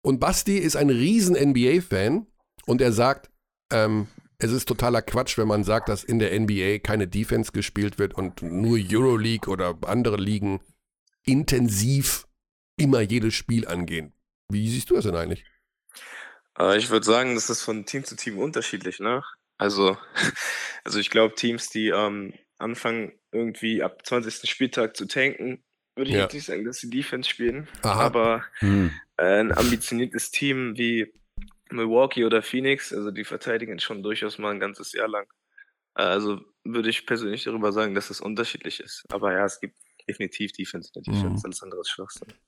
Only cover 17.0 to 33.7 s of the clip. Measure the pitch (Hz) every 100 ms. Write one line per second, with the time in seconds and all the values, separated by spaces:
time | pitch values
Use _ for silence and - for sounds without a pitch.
17 | 104 113 127 120 - 117 - 110 101 135
18 | 131 113 - 98 143 151 - 98 90 -
19 | 104 127 - - _ - 101 98 95 98
20 | - - - - - - - - - 104
21 | 101 113 110 - 120 117 - 113 107 101
22 | 104 104 98 - _ _ 110 117 117 113
23 | 98 _ _ 110 117 - 113 110 - -
24 | - 123 117 - - - 131 131 113 -
25 | 98 139 135 - 120 127 _ _ _ -
26 | 135 101 95 98 80 85 113 127 120 123
27 | 139 127 123 - 120 131 151 - 110 101
28 | 131 120 113 113 - - 101 101 90 80
29 | - - 90 104 110 - 120 117 - 120
30 | 123 123 - - 143 131 123 107 117 117
31 | 104 _ _ - 104 _ _ 120 113 117
32 | 135 127 113 113 - 127 135 135 - 101
33 | 104 101 104 - - 113 113